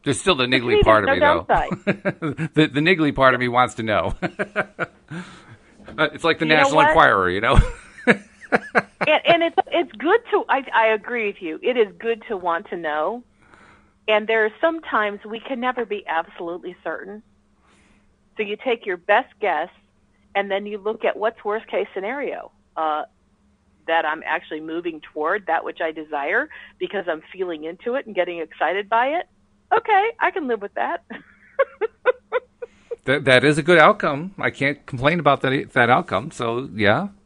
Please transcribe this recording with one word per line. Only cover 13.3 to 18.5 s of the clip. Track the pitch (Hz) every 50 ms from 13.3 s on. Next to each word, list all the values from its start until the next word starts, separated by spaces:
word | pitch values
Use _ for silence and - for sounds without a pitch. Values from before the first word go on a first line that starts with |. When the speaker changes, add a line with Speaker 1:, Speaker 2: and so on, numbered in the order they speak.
| _ _ _ _ - _ - - - _ _ _ _ _ _ -
Speaker 2:
And | 214 214 214 214
there | 226 226 214
are | 220 214 -
some | - 330 330 330
times | 311 - - 233 208 208 202 202 -
we | 214 220 226
can | - - 269 240
never | 240 254 254 254 233
be | 202 208 202 - -
absolutely | 160 165 165 - - - 185 170 170 180 - 175 180 _ _
certain. | 180 160 - - 185 202 214 - _ _ _ _ _ _ _ _ _ _ _ _ _ _ _ _ _ _ _ _ _ _ -
So | 220
you | 202